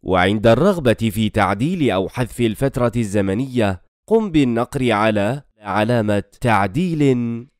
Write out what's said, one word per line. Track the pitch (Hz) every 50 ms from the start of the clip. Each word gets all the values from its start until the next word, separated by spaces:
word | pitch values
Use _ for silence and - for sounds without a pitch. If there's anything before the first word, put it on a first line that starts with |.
وعند | - - 92 90 87 95 104 110 101
الرغبة | 117 113 117 160 202 196 170 139 120 110
في | - 113 113 95 110 110 104
تعديل | - 107 101 90 101 98 123 160 190 180 147 120
أو | 92 95 95 80
حذف | - - 127 110 - -
الفترة | 120 113 104 - 135 139 - 139 123 120 104
الزمنية، | 120 113 101 95 104 98 95 95 110 135 135 123 127 107 101 95 90 _ _ _ _ _
قم | - 214 226 220 202
بالنقر | 160 156 139 123 117 113 123 - - 123 127 120
على | 110 101 107 110 110 104 98 104 131 147 - _ _ _
علامة | 107 101 92 104 107 113 123 117 107 104 104 101 95 _ _ _
تعديل | - 120 110 98 98 101 90 139 185 180 165 151 147 139 131 120 120 117 117 117 120 _ _